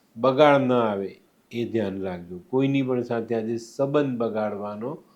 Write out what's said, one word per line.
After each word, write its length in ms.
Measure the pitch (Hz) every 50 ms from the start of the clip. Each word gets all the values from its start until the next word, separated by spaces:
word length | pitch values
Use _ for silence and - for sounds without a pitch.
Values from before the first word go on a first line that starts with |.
| _ _ _
બગાડ 440 | 113 120 131 131 135 151 147 143 139
ન 120 | 131 123 127
આવે 460 | 123 117 110 101 98 98 92 - - _ _ _ _ _ _
એ 140 | - 117 117
ધ્યાન 360 | 101 104 113 104 98 92 98
રાખજો. 380 | 95 95 90 87 87 87 90 87 - _
કોઈની 320 | 127 131 139 139 139 139
પણ 200 | 135 127 127 123
સાથે 340 | 117 - 120 113 110 113 117
આજે 220 | 113 110 113 117
સંબંધ 600 | 117 117 - - - 139 139 143 147 143 135 123
બગાડવાનો 800 | 113 117 110 104 107 107 104 101 98 104 104 104 104 113 131 160 160 - _ _